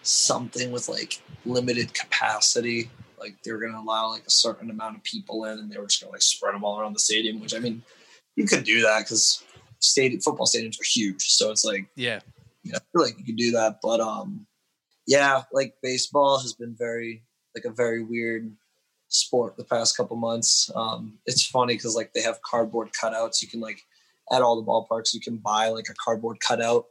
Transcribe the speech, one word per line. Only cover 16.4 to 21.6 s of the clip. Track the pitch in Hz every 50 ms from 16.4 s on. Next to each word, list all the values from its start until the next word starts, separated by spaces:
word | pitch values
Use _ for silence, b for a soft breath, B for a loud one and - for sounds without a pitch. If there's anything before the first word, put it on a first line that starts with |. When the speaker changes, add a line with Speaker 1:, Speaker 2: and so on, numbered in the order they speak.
Speaker 1:
has | 131 120 -
been | _ 120 117 117
very, | 113 120 117 117 117 117 113 113 113 _ _ _ _ _ _ _
like, | 113 107
a | 120
very | 110 120 120 117 113 117
weird | 113 110 117 117 117 117 113 113 113 110 107 _ _ _ _ _ _ _ _ _ _ _
sport | - - - - - 123 117 104 - -
the | 110
past | _ 131 117 113 - - -
couple | 117 - 117
months. | 117 117 117 117 117 117 - - - - - -
Um, | 120 113 113 113 113 113 110 107 - _
it's | - - - -
funny | - - 127